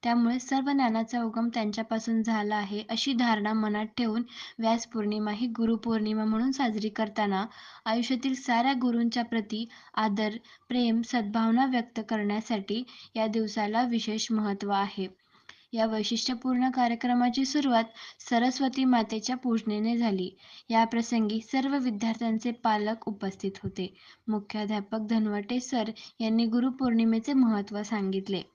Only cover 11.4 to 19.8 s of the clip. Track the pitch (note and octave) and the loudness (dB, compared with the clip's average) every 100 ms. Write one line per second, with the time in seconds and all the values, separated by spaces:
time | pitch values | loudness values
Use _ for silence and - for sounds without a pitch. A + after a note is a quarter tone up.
11.4 | A3+ A#3 C4 B3+ A#3 - G#3 A3 G3+ G#3 | 2 4 4 2 -2 -6 -4 -2 0 -2
12.4 | A3 A3 G3 G#3 B3+ - - - A3 A3 | -2 -4 -2 -6 -6 -14 -12 -2 0 0
13.4 | G#3+ A3 G#3 A3+ B3 A#3 A3 G#3+ - A3 | -2 -2 0 0 0 0 -2 -4 -2 0
14.4 | G#3+ G3+ G3+ G3 G3 G3 F#3+ - _ _ | 0 -2 0 0 0 -4 -8 -8 _ _
15.4 | _ - _ A3+ A3 A3 G#3 A3+ - B3 | _ -20 _ 0 0 0 -2 -2 -2 -2
16.4 | B3+ B3 B3+ B3+ A#3+ A#3 B3 B3 B3 B3 | 0 2 2 2 0 2 2 2 2 2
17.4 | C4+ D4+ C#4 A#3 A3+ - - - - A#3+ | 0 2 2 2 0 -8 -20 -18 -2 2
18.4 | B3 B3+ C4+ C4 C4 A#3+ G#3+ A3 G#3+ B3+ | 2 2 -2 2 4 4 2 -4 -4 -4
19.4 | B3+ A3+ A3 G#3 | 0 0 0 -2